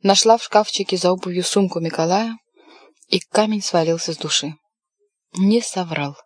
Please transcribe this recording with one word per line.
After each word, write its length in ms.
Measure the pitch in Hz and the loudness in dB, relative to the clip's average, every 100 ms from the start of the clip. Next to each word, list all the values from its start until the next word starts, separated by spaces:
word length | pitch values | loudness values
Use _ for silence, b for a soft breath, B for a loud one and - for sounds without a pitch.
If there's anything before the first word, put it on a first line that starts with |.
нашла 340 | 196 196 226 226 | 4 4 6 4
в 60 | |
шкафчике 540 | - 208 214 - 190 185 | 4 2 2 -4 -4 0
за 160 | 180 | 0
обувью 320 | 185 185 180 | 0 -2 -4
сумку 360 | 175 202 190 170 | 0 0 0 -2
Миколая, 560 | 165 165 165 190 226 226 _ b b b b b _ | -4 -2 0 0 -2 -8 _ b b b b b _
и 120 | 185 | -4
камень 420 | - 208 214 214 | -2 -4 -2 -2
свалился 500 | - 175 160 165 - | -2 0 0 -2 -4
с 40 | 160 | -8
души. 380 | 151 - 147 151 _ _ _ _ _ _ _ | -4 -4 -4 -12 _ _ _ _ _ _ _
Не 260 | 185 190 233 | 0 2 2
соврал. 560 | 226 185 175 156 143 143 | 0 -6 -4 -4 -6 -8